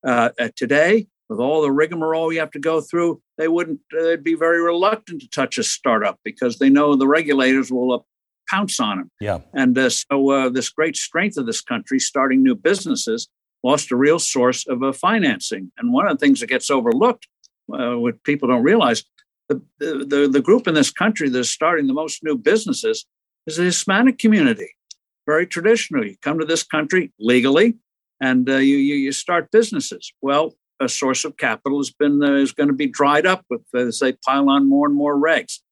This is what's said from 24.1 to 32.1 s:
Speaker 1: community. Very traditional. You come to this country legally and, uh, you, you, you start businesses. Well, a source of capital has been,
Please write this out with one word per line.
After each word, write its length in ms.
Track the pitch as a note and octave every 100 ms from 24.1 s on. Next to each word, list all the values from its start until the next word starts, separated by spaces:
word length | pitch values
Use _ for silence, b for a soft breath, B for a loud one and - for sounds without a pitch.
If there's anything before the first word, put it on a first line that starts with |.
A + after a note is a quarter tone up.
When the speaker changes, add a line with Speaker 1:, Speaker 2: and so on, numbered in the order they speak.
| B3+
Speaker 1:
community. 520 | A3+ G#3+ C#3+ A2 F2+ _ _ - _ _ -
Very 200 | D#3 F3
traditional. 580 | - F#3 A#3 - D3
You 120 | G#2 -
come 160 | C#3+ D#3+
to 40 |
this 180 | D#3 D#3+
country 480 | - D#3 D3+ F#3 D3+ _
legally 560 | A2 B2 B2+ D3 A3+ A3+ _ _ _ _
and, 300 | C3+ B2+ B2+
uh, 60 | C3+
you, 200 | C3+ C#3
you, 180 | C#3 C#3+
you 160 | C3+
start 400 | C#3 - F3 -
businesses. 600 | G#3+ A3+ E3+ - - - _
Well, 340 | C3+ C#3+ D#3 _ _ _
a 80 | C3
source 360 | - C3 C3
of 120 | - -
capital 420 | C3 A2+ C#3 C#3+
has 120 | C3
been, 320 | _ D3